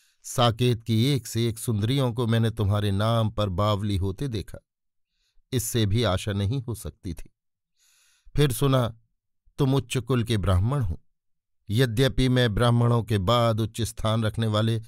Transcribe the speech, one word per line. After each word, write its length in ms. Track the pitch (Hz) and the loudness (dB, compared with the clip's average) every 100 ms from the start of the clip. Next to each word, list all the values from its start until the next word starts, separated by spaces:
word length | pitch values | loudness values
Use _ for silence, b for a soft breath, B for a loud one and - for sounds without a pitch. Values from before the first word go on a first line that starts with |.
| b b | b b
साकेत 600 | - - 120 113 123 113 | -8 0 0 2 0 0
की 220 | - 110 131 | 0 2 2
एक 220 | 139 - | 0 -2
से 200 | 113 117 | -2 -2
एक 120 | 110 | -2
सुंदरियों 540 | - 107 110 139 127 | -4 -2 0 0 -2
को 140 | 117 113 | -2 0
मैंने 220 | 117 113 | 2 0
तुम्हारे 420 | 110 98 104 101 | 0 0 0 0
नाम 380 | 98 110 117 107 | 0 0 0 -2
पर 200 | 110 104 | -2 -2
बावली 480 | 87 104 101 104 98 | 0 0 0 -2 -2
होते 300 | 98 92 143 | -4 -4 -6
देखा, 320 | 110 - - - _ _ _ _ _ _ _ _ | -6 -8 -16 -20 _ _ _ _ _ _ _ _
इससे 340 | 127 - 120 104 | -6 -2 0 0
भी 180 | 110 | 2
आशा 300 | 107 95 - | 2 0 -2
नहीं 280 | 98 98 135 | -2 -2 -4
हो 140 | 120 110 | -6 -10
सकती 380 | 80 - 92 | -12 -12 -12
थी। 160 | 82 - _ _ _ _ b b b b b b - | -12 -14 _ _ _ _ b b b b b b 2
फिर 160 | 147 | 2
सुना 460 | 117 139 131 113 - _ _ _ _ _ - | 4 2 2 0 -6 _ _ _ _ _ 0
तुम 180 | 135 135 | 2 2
उच्च 220 | - 131 | 0 -4
कुल 260 | 113 123 | 0 0
के 140 | 113 110 | 0 0
ब्राह्मण 440 | 90 90 110 143 | 2 2 2 0
हो। 220 | 98 76 - _ _ _ _ _ - | -2 -4 -12 _ _ _ _ _ -2
यद्यपि 600 | 107 131 110 135 113 131 | 0 2 2 2 2 2
मैं 260 | 127 123 101 | 4 2 2
ब्राह्मणों 480 | 120 120 120 120 | 2 4 2 0
के 140 | 110 104 | 0 0
बाद 420 | 92 120 117 110 | 2 2 2 0
उच्च 220 | 110 - | -4 -4
स्थान 420 | 107 - 110 113 | -6 -4 -2 -2
रखने 240 | 107 110 113 | -2 -2 0
वाले 300 | 104 113 113 | 0 0 -2